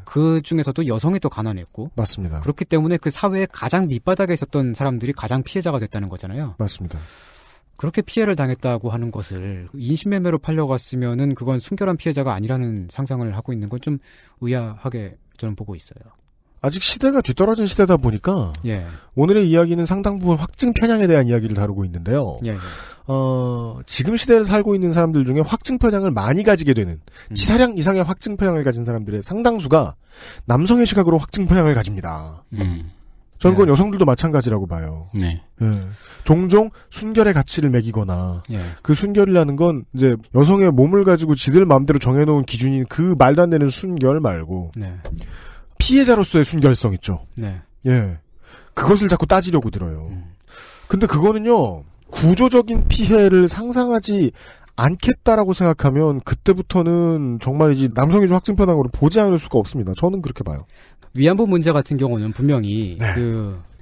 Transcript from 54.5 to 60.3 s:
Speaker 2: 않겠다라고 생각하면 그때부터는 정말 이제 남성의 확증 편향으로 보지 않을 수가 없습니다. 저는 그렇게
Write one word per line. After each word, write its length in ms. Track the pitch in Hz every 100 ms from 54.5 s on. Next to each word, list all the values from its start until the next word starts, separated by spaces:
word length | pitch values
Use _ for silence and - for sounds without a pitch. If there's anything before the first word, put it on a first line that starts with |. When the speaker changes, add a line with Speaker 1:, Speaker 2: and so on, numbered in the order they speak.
| - _ -
Speaker 2:
않겠다라고 720 | 123 180 - 254 - 220 190
생각하면 720 | 180 180 156 143 135 156 139
그때부터는 1200 | - - - 185 - 185 170 170 170 160 135 117
정말 320 | 131 139 156
이제 160 | 135 135
남성의 360 | 113 143 196 190
확증 260 | 180 - 202
편향으로 340 | 190 160 127
보지 260 | - 147 208
않을 180 | 202 170
수가 220 | - 120
없습니다. 320 | 98 143 92 92
저는 240 | 170 190
그렇게 240 | 139